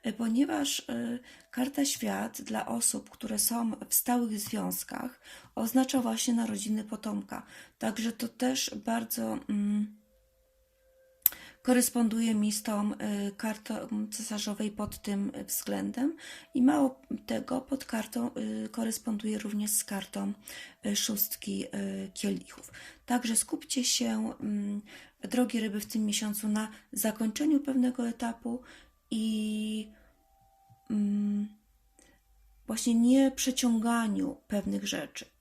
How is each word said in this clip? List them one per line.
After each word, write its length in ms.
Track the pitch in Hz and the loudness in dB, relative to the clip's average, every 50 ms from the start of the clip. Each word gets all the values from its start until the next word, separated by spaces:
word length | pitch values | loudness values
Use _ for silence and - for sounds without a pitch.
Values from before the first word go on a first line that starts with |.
| - | -4
e, 100 | 226 214 | -4 -2
ponieważ, 760 | - 233 226 220 240 285 277 330 302 285 277 - - - - | -2 0 2 4 4 4 4 2 0 0 0 0 -2 -4 -4
e, 300 | 240 233 240 233 240 247 - - - - - _ | -4 -4 -4 -4 -4 -6 -8 -14 -20 -20 -20 _
karta 340 | - 247 254 269 277 - 277 | -2 -2 -2 0 2 0 0
świat 560 | 277 - - - 214 196 190 208 226 - - | 0 0 -2 -2 -2 -2 -2 -2 -4 -6 -10
dla 240 | 208 - 220 - - | -8 -4 -4 -4 -2
osób, 440 | - 233 233 233 - - 214 - - | -2 -2 0 2 2 0 0 -6 -10
które 300 | - - - 220 220 208 | -16 -10 -6 -4 -2 0
są 320 | - - 233 233 233 226 214 - - - | 0 2 2 0 0 -2 -2 -4 -4 0
w 40 | - | 0
stałych 460 | - - - 240 247 240 226 214 202 | 0 2 4 2 2 2 0 -2 -4
związkach, 800 | 208 - - 214 190 180 170 - - - - - - 247 - - _ - - - - - _ | -4 -4 -4 -2 -2 -2 -4 -4 -6 -6 -8 -8 -8 -8 -10 -12 _ -20 -20 -20 -20 -10 _
oznacza 460 | - 226 226 - 262 262 262 - 269 | -2 -2 4 4 4 4 6 4 2
właśnie 320 | 233 233 220 226 - - 240 | 2 2 0 0 2 2 2
narodziny 500 | 233 233 226 214 196 208 214 214 214 214 | 2 2 0 -2 -4 -2 -2 -2 -2 -2
potomka. 640 | 214 220 208 - 214 208 202 202 - - - - - - - - - _ _ | -4 -8 -6 -6 -4 -4 -4 -4 -6 -10 -12 -12 -14 -18 -20 -20 -20 _ _
Także 320 | - 220 - 226 220 233 | -4 -2 -2 0 -2 -2
to 160 | 226 - 240 233 | -2 -2 -6 -8
też 480 | - _ 254 254 262 262 - - - | -4 _ 0 2 2 2 -2 -2 -4
bardzo, 600 | 214 - - 226 233 226 226 - - 226 220 220 - - - | -4 -2 0 0 0 0 -2 -2 -2 -2 -2 -2 -4 -2 -2
mm, 480 | 208 208 202 202 208 208 208 208 - - _ _ _ _ _ _ _ _ _ _ _ _ _ _ _ _ _ _ _ _ _ _ _ _ _ - - - - - - _ _ - | 0 2 2 2 2 2 0 -2 -4 -18 _ _ _ _ _ _ _ _ _ _ _ _ _ _ _ _ _ _ _ _ _ _ _ _ _ -2 -2 -2 -18 -20 -20 _ _ 6
koresponduje 680 | 254 247 240 - - 247 233 220 214 226 226 226 220 | 6 6 6 4 4 2 2 2 4 2 2 4 4
mi 160 | 214 208 214 | 4 4 2
z 120 | 208 - - | 2 0 -2
tą, 280 | - 214 202 208 208 208 | 0 0 2 2 0 -2
y, 40 | 208 214 214 208 202 202 202 196 - | -2 -4 -4 -2 -2 -2 -4 -4 -4
kartą 720 | - 220 214 214 - - 220 214 - - 214 208 214 208 | -4 -4 -4 -6 -6 -8 -6 -6 -4 -4 -4 -4 -4 -4
cesarzowej 600 | - - 220 - 214 208 208 - 202 202 220 214 | -6 -8 -8 -6 -4 -4 -4 -4 -4 -4 -4 -4
pod 300 | 208 - 208 208 - - | -4 -4 -6 -6 -6 -8
tym 300 | - - 202 196 202 202 - - - - | -4 -2 -2 0 0 -2 -4 -6 -8 -6
względem. 680 | - - - - 202 196 190 202 208 - 254 294 330 - - - - - - _ _ | -6 -6 -4 -2 -4 -2 -2 -4 -2 0 0 0 0 -2 -12 -16 -16 -16 -18 _ _
I 80 | 262 | 6
mało 400 | 247 262 302 302 277 262 262 - - _ - 214 - | 6 8 8 6 4 2 2 -4 -10 _ -8 -8 -4
tego, 360 | - 226 220 - - 254 262 | -4 -4 -4 -2 -2 -2 -4
pod 240 | 262 - 277 269 - | -2 -4 -6 -6 -6
kartą, 460 | - - 220 214 - - 240 233 240 - - 220 214 214 220 220 | -6 -6 -6 -6 -4 -4 -2 -2 -2 -4 -4 -4 -4 -4 -4 -4
y, 40 | 214 | -6
koresponduje 680 | - 240 226 226 226 - - - 214 208 - 214 214 214 | -4 -2 -2 -2 -2 -2 -2 -2 -2 -2 0 -2 -2 -2
również 340 | 214 214 208 208 208 214 | -2 -2 -2 -2 0 2
z 120 | - - - | 0 0 0
kartą, 500 | - 208 196 185 - - 202 196 196 208 - - - - - - - - _ - | 0 -4 -6 -6 -6 -4 -4 -2 -2 -4 -6 -10 -16 -14 -14 -14 -16 -18 _ -4
y, 100 | 208 208 | 0 0
szóstki, 680 | 208 - - 214 202 - - - - - - 196 196 - | 0 0 0 0 -2 -2 -4 -4 -8 -6 -4 -4 -4 -4
y, 460 | - - 202 196 196 196 190 190 196 - | -4 -4 -4 -4 -4 -4 -6 -8 -8 -8
kielichów. 580 | - - 202 196 180 - - - - - - - - - - - - _ | -4 -2 -2 -2 -2 -6 -12 -18 -18 -18 -18 -18 -16 -18 -18 -20 -20 _
Także 300 | - 247 247 240 226 226 | 0 0 0 2 2 2
skupcie 480 | 226 - - - 311 - - - 269 247 | 2 2 0 -2 -6 -4 -2 0 2 2
się, 500 | - - - 240 233 220 214 220 - - - | 2 2 2 2 2 0 0 0 -2 -4 -4
mm, 420 | - 214 208 208 202 202 202 208 - - - - - - _ _ | -2 -2 0 0 0 -2 -4 -4 -6 -10 -18 -20 -20 -20 _ _
drogie 380 | - 196 - 247 254 240 - 226 | -8 -2 2 2 2 2 2 0
ryby, 200 | 220 220 196 214 | 0 0 -2 -4
w 60 | 208 | -6
tym 200 | - - 220 214 | -2 -2 0 0
miesiącu 420 | 208 208 214 220 214 208 208 - 214 | 2 0 0 0 -2 -4 -2 0 0
na 240 | 208 214 214 214 214 - - _ - | 0 0 0 -2 -8 -16 -20 _ -6
zakończeniu 680 | - - 220 214 - 226 220 214 - 294 311 311 277 | 0 0 0 0 2 -2 -2 0 2 4 6 4 4
pewnego 480 | 277 - 262 262 247 254 254 - 240 233 | 4 2 2 4 4 4 2 0 -2 -2
etapu 540 | 233 - 247 233 226 - - 233 233 254 254 - - - - - _ _ _ _ | -2 -2 -4 -6 -6 -4 -6 -6 -6 -6 -8 -14 -20 -20 -20 -20 _ _ _ _
i, 800 | - 220 220 220 220 214 214 214 214 214 214 214 214 220 214 214 - - - - _ _ _ _ _ _ _ _ _ _ _ _ - _ _ _ | -2 0 0 0 0 0 0 0 -2 -2 -2 -2 -4 -4 -6 -8 -14 -20 -20 -20 _ _ _ _ _ _ _ _ _ _ _ _ -20 _ _ _
mm, 580 | 220 214 208 202 202 208 208 208 208 208 208 208 208 _ _ _ _ _ _ _ _ - - - _ _ _ _ _ _ _ _ _ _ _ - | 0 2 2 4 2 2 2 2 2 0 0 -2 -6 _ _ _ _ _ _ _ _ -20 -20 -20 _ _ _ _ _ _ _ _ _ _ _ -6
właśnie 280 | 220 226 - 247 233 | -4 0 2 4 6
nie 360 | 226 233 240 254 269 269 269 | 6 8 8 8 8 8 6
przeciąganiu 1040 | 262 - - 262 254 - - 247 233 226 214 233 233 233 226 214 202 190 - - - - _ _ | 4 2 0 0 0 2 4 4 4 4 4 2 2 2 2 2 2 0 0 -2 -4 -8 _ _
pewnych 400 | 214 208 185 190 202 202 202 196 | -2 -2 0 0 -2 -2 -2 -2
rzeczy. 380 | 190 180 151 - - - - - _ _ | -4 -4 -4 -6 -10 -14 -14 -14 _ _